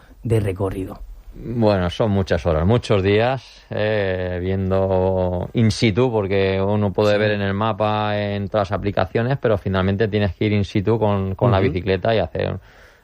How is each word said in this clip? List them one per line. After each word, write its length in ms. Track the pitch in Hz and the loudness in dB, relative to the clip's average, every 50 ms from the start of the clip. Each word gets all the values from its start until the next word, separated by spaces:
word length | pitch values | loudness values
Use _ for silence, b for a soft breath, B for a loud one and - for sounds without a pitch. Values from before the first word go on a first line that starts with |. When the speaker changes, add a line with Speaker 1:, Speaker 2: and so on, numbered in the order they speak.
| B B B - | B B B -10
Speaker 1:
de 180 | - 110 113 107 | -2 0 0 0
recorrido? 640 | 104 98 90 92 101 95 98 95 92 - - - - - - - - - - | 0 -2 -2 -2 -4 -4 -4 -6 -8 -8 -10 -14 -16 -16 -18 -18 -20 -20 -18
Speaker 2:
Bueno, 560 | - 123 113 120 120 110 107 101 92 90 87 | -14 -12 -6 -2 2 4 4 4 4 2 0
son 200 | - - 120 107 | 0 0 0 2
muchas 360 | 98 98 90 - 92 82 - | 2 0 2 0 0 0 2
horas, 180 | 85 78 78 82 | 0 2 2 4
muchos 360 | 95 120 120 - - 110 98 | 4 2 2 2 2 0 2
días, 600 | 92 101 101 107 113 123 135 127 - - - - - _ | 2 2 2 4 2 2 0 -4 -6 -14 -20 -20 -16 _
eh, 680 | 107 104 107 107 107 104 98 95 92 92 92 90 90 87 | -6 -4 -2 0 0 0 0 -2 -2 -2 -4 -4 -4 -4
viendo 1120 | 90 95 95 98 95 92 95 95 95 95 95 92 92 95 95 92 90 90 90 87 - - | -4 -2 -2 -2 0 0 0 2 2 2 2 2 2 2 2 0 0 0 -2 -4 -4 -4
in 180 | - - 113 110 | 0 2 2 2
situ, 400 | - - 120 110 87 120 127 127 | 2 2 0 2 2 2 0 2
porque 480 | 113 107 98 92 101 98 98 95 95 95 | 0 0 0 0 0 0 2 2 2 0
uno 320 | 95 101 104 104 104 98 90 | 0 0 0 0 0 0 2
puede 180 | - 107 104 | 2 2 4
Speaker 1:
Sí. 60 | 104 104 | 4 2
Speaker 2:
ver 140 | 107 107 | 2 0
en 100 | 104 101 | 0 0
el 100 | 101 98 | -2 -2
mapa, 680 | 98 98 110 113 101 101 107 107 107 107 107 107 104 104 | -2 0 -2 -2 -2 0 -2 0 0 -2 -2 -2 -2 -2
en 300 | 104 101 101 101 101 92 | -4 -4 -4 -4 -4 -2
todas 220 | - 107 98 95 | 0 0 0 0
las 80 | 101 87 | -2 -4
aplicaciones, 580 | - 104 - - 95 - - 117 117 123 139 - | -4 -2 -2 -2 -2 -2 -2 -2 -2 -2 -2 0
pero 200 | - 117 107 - | 0 0 0 0
finalmente 500 | - 98 95 95 92 95 101 98 117 101 | -2 -2 -2 0 0 0 0 0 0 0
tienes 260 | 104 104 104 98 - | 0 0 0 0 -2
que 120 | - 107 | -2 -2
ir 60 | 104 104 | 0 0
in 100 | 101 98 | 0 -2
situ 340 | - - 107 90 107 117 110 | 0 -2 -2 0 0 0 0
con, 360 | 110 104 101 98 95 95 92 | 0 0 0 0 -2 -4 -2
con 160 | - 104 101 | 0 2 2
la 80 | 98 95 | 4 4
Speaker 3:
Ujú. 80 | 98 95 | 2 0
Speaker 2:
bicicleta 460 | - 90 - 92 95 92 - 113 113 | 0 -2 -2 0 -2 0 0 0 0
y 60 | 101 | 0
hacer, 380 | 85 - - 98 95 95 95 98 B B B B B B B B | 0 -2 -4 -4 -4 -4 -6 -8 B B B B B B B B